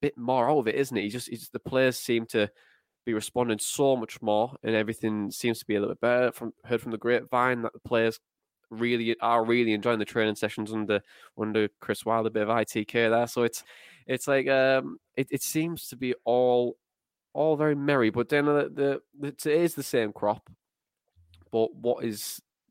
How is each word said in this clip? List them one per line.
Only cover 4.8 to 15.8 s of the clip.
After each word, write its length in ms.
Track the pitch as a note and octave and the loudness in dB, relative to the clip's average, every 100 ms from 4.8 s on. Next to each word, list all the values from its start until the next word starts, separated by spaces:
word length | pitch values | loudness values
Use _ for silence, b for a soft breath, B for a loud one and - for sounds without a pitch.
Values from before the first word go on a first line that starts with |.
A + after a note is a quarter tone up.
| G#2+ A2+ A2+ G#2+ G2+ | 0 -2 -2 -2 -4
seems 280 | - - A2+ | -4 -2 -2
to 60 | - | -2
be 100 | G#2 | -2
a 40 | |
little 140 | G2+ | -2
bit 80 | - | -2
better. 300 | A#2 B2 B2 | 0 2 0
From, 220 | - A2+ - - | -2 -10 -12 -4
heard 160 | A#2+ | -4
from 100 | A#2+ | -4
the 60 | A2+ | -6
grapevine 640 | A#2+ A#2+ - B2 B2+ B2 | 0 -2 0 0 2 0
that 120 | A2+ | -4
the 60 | - | -10
players 400 | - A#2+ A2+ A2+ _ _ _ _ _ | -4 0 0 -2 _ _ _ _ _
really 460 | A2 A#2+ A#2+ A2+ A2+ | -4 -2 0 0 -2
are 240 | A#2 A#2 A2+ | 2 2 4
really 260 | A#2+ A#2 | 2 2
enjoying 260 | G#2+ A2 A2+ | 2 0 0
the 60 | G#2 | -2
training 300 | A#2+ A2 G#2+ | 0 0 0
sessions 380 | G#2+ - G#2+ | -4 -4 -6
under, 280 | A2 G#2+ G#2 B B B - | -4 -2 -2 B B B -6
under 300 | A2 G#2+ G#2 - | -2 0 -2 -4
Chris 260 | - G#2+ - | -6 -4 -2
Wilder, 220 | A2+ A2 | 0 0
a 40 | |
bit 120 | A2 | -2
of 60 | G#2 | 0
I 140 | A#2 | 0
T 200 | G#2+ A2+ | -2 -4
K 240 | G#2 A#2+ A2+ | -2 0 2
there. 200 | A#2 A#2+ | 2 2
So 160 | - | 0
it's, 200 | A#2 - B B B B - | -2 -2 B B B B -6
it's 200 | C3 - | -4 0
like, 200 | C3+ C3 | 0 2
um, 520 | C3+ C3 C3+ C#3 - _ - | 2 4 2 0 -8 _ -6
it, 120 | C3+ | -4
it 140 | C#3 | -4
seems 440 | - D#3 E3 E3 | -4 -2 -2 -4